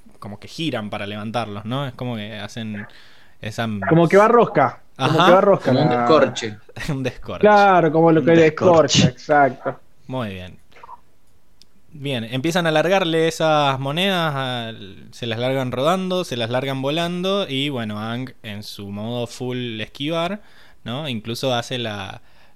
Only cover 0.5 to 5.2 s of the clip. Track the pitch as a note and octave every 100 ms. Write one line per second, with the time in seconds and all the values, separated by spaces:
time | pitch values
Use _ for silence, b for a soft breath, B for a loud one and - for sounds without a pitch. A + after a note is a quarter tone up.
0.5 | - E3 A#2+ G#2+ G#2 G2+ G#2 A2+ A#2 G#2+
1.5 | G2+ G#2+ C3 C#3 - B2 A2+ G#2 G#2+ G#2
2.5 | B2 A2 G#2 G#2 b b b b b G#2+
3.5 | G#2+ A2+ G#2 - D#3+ E3 G3 A3 A#3+ G3
4.5 | - B2+ - - - C3 D#3+